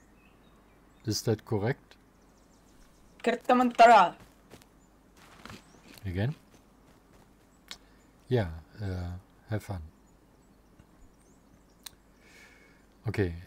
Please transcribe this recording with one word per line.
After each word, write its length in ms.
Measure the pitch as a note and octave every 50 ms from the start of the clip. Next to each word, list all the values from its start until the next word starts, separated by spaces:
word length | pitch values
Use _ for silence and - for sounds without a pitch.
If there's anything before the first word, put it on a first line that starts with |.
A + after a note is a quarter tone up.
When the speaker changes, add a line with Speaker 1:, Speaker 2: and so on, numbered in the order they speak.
| - - - - - - - - - - - - - - - - - - - - -
Speaker 1:
Is 160 | A2+ G#2 - -
that 220 | A#2+ A2 - -
correct? 520 | - A#2 G2+ G2 A#2 C#3+ - - - - - - - _ - - - - - - - - - - - - - - - - - - - - - -
Speaker 2:
Kertamantara. 920 | A#3+ A3 A#3 - - B3 B3 B3+ A#3+ A#3+ - A#3 A#3 A#3 G#3 F3+ E3+ - - - - - - - - - - - - - - - - - - - - - - - - - - - - - - - - - - - - - - -
Speaker 1:
Again? 300 | G2 F2 F#2 G#2 C3 D#3 - - - - - - - - - - - - - - - - - - - - - - - - - - - - - - - - - - - - - - -
Yeah, 220 | B2+ A#2+ G2+ E2 D#2+ D#2+ D#2+ - - -
äh, 320 | G#2 F#2+ F#2 F2+ F2 F2 F2+ F#2 - - - - - -
have 100 | A2 G#2
fun. 200 | - - G2+ F2+ D#2 D#2+ - - - - - - _ _ - - - - - - - - - - - - - - - - - - - - - - _ - - - - - - - - - - - _ - - - - - - - - - - - - - - - - - - - -
Okay, 280 | A2+ F#2 - G2 F2 E2 E2+ F2+